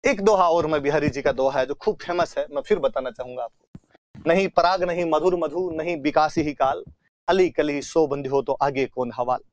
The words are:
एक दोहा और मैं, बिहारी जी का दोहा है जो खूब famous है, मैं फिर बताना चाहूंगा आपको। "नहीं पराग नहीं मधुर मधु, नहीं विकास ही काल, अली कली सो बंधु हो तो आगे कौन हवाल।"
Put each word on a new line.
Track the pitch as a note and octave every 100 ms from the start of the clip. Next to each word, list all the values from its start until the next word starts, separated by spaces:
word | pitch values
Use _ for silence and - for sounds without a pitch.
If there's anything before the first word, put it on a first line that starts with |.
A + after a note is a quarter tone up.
| B3
एक | A3
दोहा | G3 G3+ F3
और | E3 D#3
मैं, | D3+
बिहारी | C#3 D3 D3
जी | C3+
का | C#3
दोहा | B2+ C3+ C3+
है | C3
जो |
खूब | C#3+ - G#3
famous | - F3 E3 -
है, | D3
मैं | C#3+
फिर | C3+ G#3
बताना | C#3 C#3 B2+
चाहूंगा | A#2+ B2+ B2+
आपको। | A#2 _ _ - _ _ _ - D#3+
"नहीं | F3 G3
पराग | - E3+ F#3
नहीं | F3+ F3 E3+
मधुर | D#3 F3 F3
मधु, | D#3 D#3+ F#3
नहीं | D#3+ D#3+ E3
विकास | C#3 D3+ D3+ E3
ही | D3+
काल, | C#3+ C3+ D3 - _ _ _ -
अली | F#3 F3+
कली | - D3+ C#3+
सो | B2+ E3 D3+
बंधु | C#3 C3+
हो | C#3
तो | C3+
आगे | C3+ C#3 C3 B2+
कौन | - B2 A2+
हवाल।" | B2 B2+ -